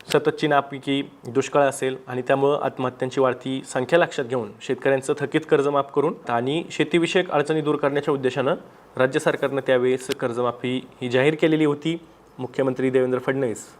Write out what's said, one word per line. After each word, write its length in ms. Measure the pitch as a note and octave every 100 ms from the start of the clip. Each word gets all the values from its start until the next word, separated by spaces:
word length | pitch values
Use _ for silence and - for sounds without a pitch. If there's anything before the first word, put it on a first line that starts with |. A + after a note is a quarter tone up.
| -
सततची 340 | D3 D3 D3 D#3
नापिकी, 560 | C#3+ C#3 C#3 C3+ C#3 C#3 - -
दुष्काळ 360 | A#2+ C3 D3
असेल 340 | C#3 C3 C3 C3 -
आणि 140 | B2
त्यामुळं 400 | B2+ C#3 C#3 D3
आत्महत्यांची 600 | C#3+ - B2+ B2 C3 C#3
वाढती 420 | C3 B2 C3 C3
संख्या 360 | - C3+ B2+ E3+
लक्षात 260 | D#3+ - B2+
घेऊन 260 | B2+ G#2+ G2+
शेतकऱ्यांचं 520 | - B2+ C3+ C3+ C3+ D3
थकीत 220 | C#3+ D#3 D#3
कर्ज 180 | D3+ C#3+
माफ 240 | C#3+ C#3
करून 200 | - C#3+ - -
आणि 340 | A#2 B2 D#3 E3+
शेतीविषयक 600 | - D3+ F3 E3 F#3 F3+
अडचणी 300 | D3+ D3 D#3
दूर 140 | D3+ D3
करण्याच्या 380 | C#3+ C#3+ C#3+
उद्देशानं 420 | C#3 B2+ C#3 B2+ F3 - - - -
राज्य 220 | C3 D3
सरकारनं 420 | D#3 C#3+ C#3 C3+ C3
त्यावेळेस 400 | B2+ B2+ B2+ -
कर्जमाफी 800 | C#3 C3 A#2 B2 A#2+ B2+ B2+ - -
ही 80 | B2+
जाहीर 260 | B2 C#3 D#3
केलेली 300 | E3 D#3 D#3
होती. 320 | C#3+ D#3 E3 - - - -
मुख्यमंत्री 500 | B2+ - C3+ B2+ C3
देवेंद्र 300 | B2+ B2+ B2+
फडणवीस 460 | B2+ C3+ C3 G#2 - -